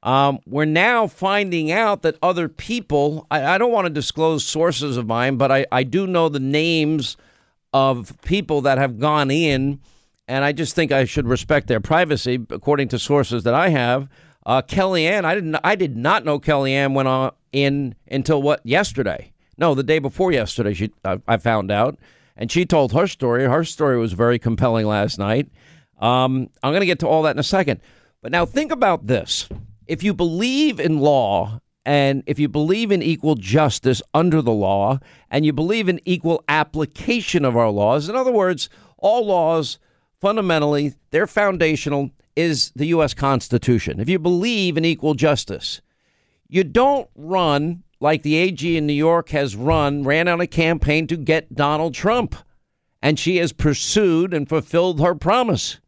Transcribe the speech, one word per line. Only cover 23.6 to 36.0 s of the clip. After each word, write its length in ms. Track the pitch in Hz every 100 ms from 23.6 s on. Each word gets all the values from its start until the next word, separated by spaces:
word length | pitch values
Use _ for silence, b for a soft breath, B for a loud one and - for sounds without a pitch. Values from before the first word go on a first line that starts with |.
story 360 | 165 - 151 123
was 140 | 113
very 260 | 90 120 120
compelling 480 | - 113 127 113 107
last 320 | 107 101 -
night. 320 | 98 113 143 b b b b b
Um, 500 | 117 127 127 131 127 _
I'm 100 | 131
gonna 140 | 165 196
get 100 | 180
to 60 | 156
all 140 | 156
that 140 | 156 143
in 40 |
a 40 |
second. 380 | 143 190 160 - b b b b
But 80 | 120
now 160 | 160 170
think 240 | - 302
about 340 | 294 226 170 101
this. 420 | 120 - - - - - - -
If 160 | 160
you 100 | 196
believe 680 | 202 175 165 240 269 302 190
in 220 | 156 156
law, 600 | 143 139 110 98 98 110 _ _ -
and 380 | 143 139 139 -
if 140 | 131
you 100 | 147
believe 420 | 131 151 202 226
in 120 | 196
equal 320 | 160 160 147 143
justice 640 | 92 127 151 - 127 120 -
under 300 | 147 175 160
the 100 | 120
law, 460 | 107 98 98 101 135 b b b
and 160 | 139 151
you 80 |
believe 340 | 147 165 226 190
in 140 | 175